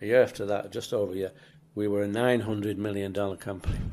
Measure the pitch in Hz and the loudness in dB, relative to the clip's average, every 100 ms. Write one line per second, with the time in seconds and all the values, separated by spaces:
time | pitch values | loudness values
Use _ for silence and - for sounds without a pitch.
0 | 104 127 - - 101 101 95 110 - 117 | 4 6 6 2 -2 -2 -2 -8 -4 -2
1 | 98 92 92 - - - _ 104 104 101 | 0 -2 -6 -8 -20 -20 _ -4 0 2
2 | 101 107 123 120 107 107 101 98 104 101 | 0 2 4 2 2 -2 -2 -2 -2 -2
3 | 98 95 101 90 - 95 - - - | -4 -2 -2 -4 -8 -6 -4 -2 -4